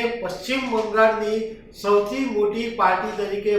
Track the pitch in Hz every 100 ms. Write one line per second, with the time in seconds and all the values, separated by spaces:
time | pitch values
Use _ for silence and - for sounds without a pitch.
0 | 233 233 180 180 - 269 247 226 214 214
1 | 220 214 214 220 - - - - 202 208
2 | 202 269 254 208 208 226 233 214 185 180
3 | 214 202 196 202 208